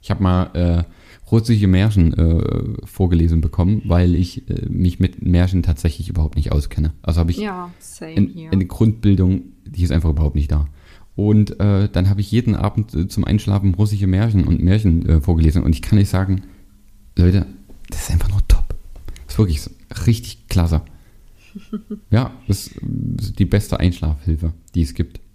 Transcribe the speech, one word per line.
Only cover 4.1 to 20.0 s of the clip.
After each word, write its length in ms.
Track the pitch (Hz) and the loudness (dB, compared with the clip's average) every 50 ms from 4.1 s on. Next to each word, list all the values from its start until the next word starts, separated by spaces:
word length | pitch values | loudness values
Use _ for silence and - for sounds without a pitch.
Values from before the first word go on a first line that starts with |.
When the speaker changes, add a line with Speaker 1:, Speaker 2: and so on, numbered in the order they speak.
| 87 | 2
Speaker 1:
ich, 340 | - 90 87 - - - - | 0 0 -2 -6 -14 -10 -8
äh, 180 | 90 87 87 - | -8 -6 -6 -6
mich 300 | - - 90 90 85 - | -2 0 0 0 2 0
mit 220 | 92 90 - - - | -2 -2 -2 -4 -2
Märchen 400 | - 87 87 90 90 92 92 85 | 2 2 2 2 2 0 0 0
tatsächlich 460 | - 82 - - 85 - - 80 - | 0 -2 0 0 -4 -2 -2 -10 -6
überhaupt 280 | - 90 78 73 - | -2 -2 -2 -2 -2
nicht 160 | 76 73 - - | -4 -4 0 -2
auskenne. 400 | 73 73 - - - 76 78 - - - | -2 -2 -2 -4 -4 -4 -4 -4 -6 -6
Also 180 | - 85 82 | -4 -2 0
hab 100 | 85 82 | 0 0
ich 80 | - - | -2 -4
Speaker 2:
Ja, 320 | 208 208 185 180 180 175 175 _ | -4 -6 -8 -8 -12 -14 -16 _
same 340 | - - - - - 160 160 | -20 -20 -18 -18 -16 -8 -2
Speaker 1:
in, 140 | - 101 - | -2 -2 -2
Speaker 2:
hier. 240 | - 170 160 160 - | -2 -12 -8 -2 0
Speaker 1:
eine 140 | 95 95 | 0 0
Grundbildung, 760 | 87 - - 117 113 107 - - 104 98 92 92 90 92 - - - - _ _ | -2 -2 0 2 2 0 2 2 2 2 4 4 2 0 0 -4 -10 -20 _ _
die 160 | - - 87 87 | -18 -6 -4 -2
ist 100 | 78 67 | 0 0
einfach 180 | 85 80 85 | 0 0 0
überhaupt 260 | 76 73 78 73 71 | 0 0 0 0 0
nicht 140 | 71 71 73 73 | -2 -2 0 0
da. 140 | 73 76 71 - - - - - - - - - | -2 -2 -4 -6 -16 -20 -20 -20 -20 -20 -16 -6
Und, 420 | - 101 104 107 107 104 101 - - | -4 0 2 4 4 2 2 0 -2
äh, 280 | 101 104 101 95 101 104 | 0 2 2 2 0 0
dann 200 | - - 85 95 | 0 0 0 2
hab 100 | 98 98 | 0 0
ich 120 | 101 - | -2 0
jeden 240 | - 113 123 113 104 | 0 0 0 0 0
Abend, 400 | - - 101 - - 107 - - | 0 0 -2 -2 -2 -4 -4 -2
äh, 140 | - 87 98 | -4 -4 -2
zum 160 | - 107 - | -2 -4 -2
Einschlafen 500 | - 95 104 - - 101 101 95 98 87 | 0 0 0 0 0 0 2 2 0 2
russische 320 | 90 107 104 104 101 98 | 2 0 0 0 -2 0
Märchen 400 | 95 92 92 107 120 107 98 85 | 0 2 2 0 2 2 2 2
und 160 | - - - - | 2 0 2 2
Märchen, 440 | 90 95 110 107 98 82 85 - - | 2 2 4 4 2 2 2 2 4
äh, 120 | 78 80 | 2 2
vorgelesen. 420 | 76 - 87 80 80 78 76 90 - | 4 2 2 4 4 2 2 2 2
Und 120 | - 78 | 0 0
ich 80 | - - | 0 0
kann 160 | - - 101 | 2 2 4
euch 100 | 101 98 | 4 2
sagen, 340 | - 92 95 92 98 95 - - - - - - - - _ - - - - - - | 0 -2 0 0 -2 -4 -4 -10 -20 -20 -20 -20 -20 -20 _ -20 -20 -20 -20 -12 0
Leute, 300 | - 87 90 92 98 92 - - - - - - - - - | 2 4 4 4 2 0 -2 -10 -20 -20 -20 -20 -20 -16 -10
das 120 | - - - | -10 -10 -6
ist 60 | - | -2
einfach 200 | - - - - | -2 0 0 0
nur 160 | - - - - | 0 0 2 4
top. 260 | - - - - - - - - - - - - - - - | 4 4 4 0 -4 -10 -12 -16 -20 -18 -16 -16 -16 -16 -16
Das 80 | - - | -12 0
ist 40 | - | 0
wirklich 240 | 110 92 78 73 - | 0 0 0 -4 -6
so 80 | - - _ - _ - - | -10 -18 _ -20 _ -12 -4